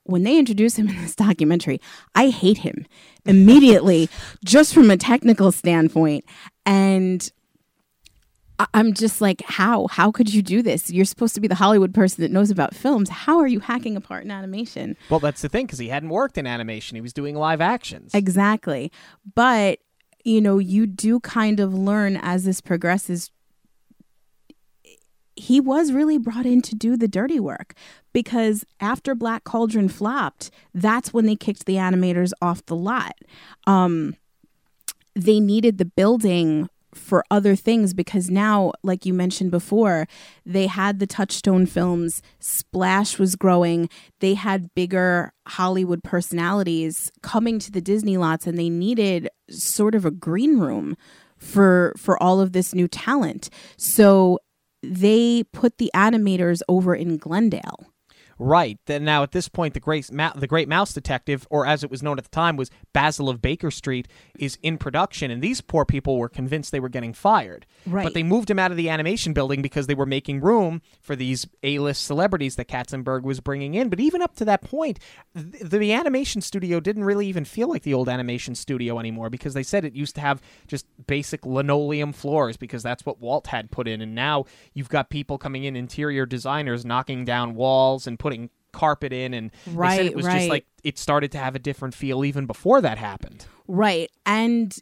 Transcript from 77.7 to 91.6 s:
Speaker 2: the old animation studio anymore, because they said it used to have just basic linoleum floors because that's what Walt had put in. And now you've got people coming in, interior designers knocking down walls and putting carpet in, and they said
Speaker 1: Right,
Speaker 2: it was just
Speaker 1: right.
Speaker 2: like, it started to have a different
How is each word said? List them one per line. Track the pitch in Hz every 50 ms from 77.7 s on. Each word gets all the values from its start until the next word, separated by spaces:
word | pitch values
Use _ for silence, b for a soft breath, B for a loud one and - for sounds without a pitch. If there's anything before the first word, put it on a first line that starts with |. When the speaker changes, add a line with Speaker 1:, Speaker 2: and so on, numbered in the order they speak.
| 330 196 -
Speaker 2:
the | 147 139
old | 127 127 127
animation | 123 127 123 123 120 123 - - 123
studio | - - - 139 123 123 117 117 117
anymore, | 113 113 113 113 113 113
because | 123 123 - 151 131
they | 139 131
said | - - 151 151
it | 151 117
used | 139 147 139 -
to | 147 147
have | 143 139 135 b b b b b
just | - - 135 - _ _ - 139
basic | - 143 143 139 - - 151 -
linoleum | 131 127 131 139 143 143 147 147 143 151 147 147 147 135
floors | - - 143 147 156 139 117 113
because | - 131 113 - 120 110
that's | 123 123 - -
what | 147 - -
Walt | 120 117 135 151 - -
had | - 117 110 110
put | - - 123
in. | 113 110 107
And | 110 110 110
now | 117 127 147 151 147 135 b b b b b b
you've | 143 135 -
got | - 147 131 -
people | - 147 143 - 143
coming | 135 - 139 135 131 135
in, | 139 135
interior | 123 123 123 - - 147 151 143 135 131
designers | 123 127 123 113 131 139 151 147 135 120 120 117
knocking | 120 120 127 131 - 135 127 127
down | 120 120 123 120 120 113
walls | 110 127 131 135 131 131 131 135 131 -
and | 127 117 110
putting | - 147 131 113 117 120 - _ _ _ -
carpet | - 160 151 147 - - 135 131
in, | 127 127 131 123
and | 117 110 110 b b b
they | 180 170
said |
Speaker 1:
Right, | 165 175 180 190 190 190
Speaker 2:
it | 175 -
was | - 180
just | 175 180
Speaker 1:
right. | 185 180 170
Speaker 2:
like, | 151 139 - _ _ _ -
it | 147 139
started | - - - 147 147 143 139 -
to | 143
have | 135 131 131
a |
different | 135